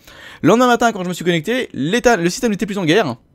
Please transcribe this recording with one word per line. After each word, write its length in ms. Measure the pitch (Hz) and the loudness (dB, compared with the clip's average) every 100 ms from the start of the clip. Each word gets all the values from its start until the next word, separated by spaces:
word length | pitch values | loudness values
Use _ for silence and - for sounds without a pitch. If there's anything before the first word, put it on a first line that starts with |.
| - - - - | -20 -20 -20 -2
Le 60 | 151 | 2
lendemain 180 | 226 254 | 4 4
matin, 260 | 233 240 | 2 0
quand 120 | 214 | -2
je 40 | 180 | -6
me 60 | |
suis 100 | 175 | -2
connecté, 460 | 170 170 156 254 - | 0 0 -2 -4 -4
l'état, 440 | - 147 233 240 202 | -6 -4 0 2 2
le 120 | 170 | 0
système 220 | - 240 | -2 -4
n'était 160 | 202 208 | -2 -6
plus 120 | 202 | -4
en 60 | |
guerre. 320 | 160 196 160 117 _ | 0 2 0 -6 _